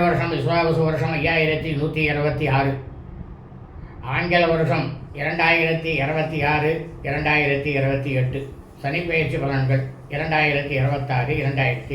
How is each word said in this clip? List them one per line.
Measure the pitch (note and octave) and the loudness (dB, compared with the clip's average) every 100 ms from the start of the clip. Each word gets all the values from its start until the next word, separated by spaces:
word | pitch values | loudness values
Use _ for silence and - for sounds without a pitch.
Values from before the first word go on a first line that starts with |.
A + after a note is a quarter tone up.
வருஷம் | F3 C3+ E3 | 4 2 0
விஸ்வாவசு | D3 C#3 E3+ E3 D#3+ D#3+ | 0 2 2 2 2 2
வருஷம் | D#3 D#3+ D#3 | 2 0 0
ஐயாயிரத்தி | D#3+ D#3+ D#3 D#3 D#3+ C#3+ | 0 2 2 0 0 -2
நூத்தி | D3+ D#3 D3+ | -2 0 0
இருபத்தி | D3 D3 C3+ D3 C3+ | 2 0 0 2 2
ஆறு, | C3+ C3+ - - - - - - - - - - - - B2+ | 2 -2 -8 -14 -14 -14 -14 -16 -18 -18 -18 -16 -16 -12 -4
ஆங்கில | D3 F3 F3 E3 | -2 4 4 4
வருஷம் | D#3+ D#3 - C3+ - - C#3+ | 4 2 2 0 -6 -10 -6
இரண்டாயிரத்தி | D3+ E3+ E3 E3+ D#3+ D#3+ E3 D3 | -2 2 4 4 2 0 -2 -2
இருபத்தி | C#3 D#3 D3+ D#3 C#3+ | 0 0 -2 0 2
ஆறு, | D3+ D3+ E3 - - C#3 | 2 2 0 -4 -8 -4
இரண்டாயிரத்தி | C#3+ D3+ D3+ C#3+ C#3 D3 C#3 | -2 2 2 2 2 0 0
இருபத்தி | C3+ C3+ C#3+ B2+ | 2 0 0 0
எட்டு. | B2+ C#3 - - - - | 0 -2 -8 -14 -18 -8
சனி | C#3 E3 E3+ | -4 -4 0
பெயர்ச்சி | D#3+ C#3 D3+ | 0 0 -2
பலன்கள் | C#3 C3+ C3 C3 - - - | 0 0 2 2 0 -10 -8
இரண்டாயிரத்தி | C#3+ D#3+ D#3 D3+ C#3+ C#3 C#3 | -6 0 2 2 0 -2 0
இருபத்தாறு, | C#3 C#3+ C3 B2+ B2+ D3+ | 0 0 -2 -2 0 -2
இரண்டாயிரத்தி | C3+ C3+ C3 B2 - | -2 0 0 -2 -4